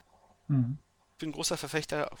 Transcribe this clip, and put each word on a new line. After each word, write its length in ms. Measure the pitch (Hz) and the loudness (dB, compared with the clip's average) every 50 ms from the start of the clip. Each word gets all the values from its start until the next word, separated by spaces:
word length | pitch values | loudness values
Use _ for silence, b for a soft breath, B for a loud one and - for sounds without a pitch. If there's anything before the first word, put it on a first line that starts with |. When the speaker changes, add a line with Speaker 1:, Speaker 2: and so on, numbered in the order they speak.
| - _ - - - - - _ _ - | -20 _ -20 -20 -20 -20 -20 _ _ 2
Speaker 1:
Mhm. 280 | 147 131 123 120 135 151 - _ _ _ _ _ _ | 4 4 4 2 0 -4 -10 _ _ _ _ _ _
Speaker 2:
Ich 60 | - | -10
bin 100 | 165 160 | -8 -6
ein 40 | 143 | -4
großer 240 | 147 160 - 175 | -2 -2 0 0
Verfechter, 540 | 156 - 139 - 156 151 - 156 151 147 - | -2 -2 -2 0 -2 0 0 0 0 0 -2
auch 80 | - - | -4 -8